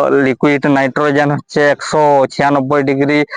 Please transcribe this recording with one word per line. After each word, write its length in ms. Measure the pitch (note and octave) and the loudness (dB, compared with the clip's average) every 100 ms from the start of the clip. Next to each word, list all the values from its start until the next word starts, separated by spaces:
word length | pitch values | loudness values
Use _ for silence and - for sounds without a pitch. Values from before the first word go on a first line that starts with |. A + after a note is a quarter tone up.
| C#3 | 2
লিকুইড 580 | C3+ C3+ B2 D3 C#3+ D3 | 0 0 0 0 0 0
নাইট্রোজেন 640 | C#3 C3+ C3 D3+ D3 D3 | 0 0 -2 -2 0 0
হচ্ছে 300 | D3 - - | -4 -4 0
একশো 640 | D3 C#3 - D#3 D3+ C#3 C3 | 0 0 -2 0 2 2 0
ছিয়ানব্বই 520 | - C#3+ C#3+ C3 D3 | 0 0 0 0 -2
ডিগ্রি, 420 | C#3 C#3 C#3 D3 C#3+ | 0 0 0 0 -2